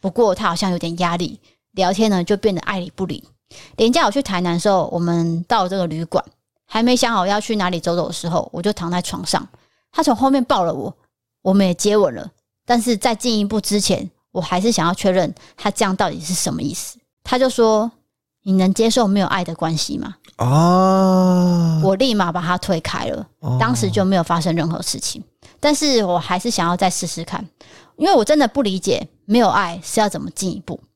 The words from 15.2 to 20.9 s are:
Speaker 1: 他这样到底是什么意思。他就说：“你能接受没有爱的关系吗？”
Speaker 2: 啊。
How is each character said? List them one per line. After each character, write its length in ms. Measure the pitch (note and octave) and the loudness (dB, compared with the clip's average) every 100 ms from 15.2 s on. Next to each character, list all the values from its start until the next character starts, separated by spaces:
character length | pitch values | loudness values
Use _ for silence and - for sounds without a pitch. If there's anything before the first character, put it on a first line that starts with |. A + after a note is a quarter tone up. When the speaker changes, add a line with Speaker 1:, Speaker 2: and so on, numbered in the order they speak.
| D#3+ - - _ | 0 -4 -18 _
Speaker 1:
他 160 | G#3 | -6
这 140 | G3 G#3 | 0 0
样 100 | F#3+ | 0
到 140 | F#3+ | -2
底 100 | D#3+ | -4
是 140 | D#3 | -6
什 200 | F3+ - | -4 -4
么 80 | D3 | -4
意 120 | C#3+ | -6
思。 240 | - - - _ _ | -8 -12 -16 _ _
他 160 | - B3+ | -4 0
就 100 | C4 | 0
说 400 | A#3+ A3+ A3 A3+ - _ _ _ _ | 2 4 4 0 -6 _ _ _ _
：“你 80 | G3+ | 0
能 220 | F#3+ F#3 | 2 2
接 160 | F#3+ A3+ | 2 2
受 180 | B3 A3 | 2 2
没 140 | G3+ | 2
有 60 | F#3 | 0
爱 180 | G3 F3+ | -2 -4
的 100 | E3 | -4
关 220 | D#3+ D#3+ | -4 -2
系 200 | - C#3+ | -4 -6
吗？” 180 | - - - - | -8 -12 -20 -4
Speaker 2:
啊。 1500 | A#2+ D3 E3+ F3+ F#3 | 2 4 4 4 4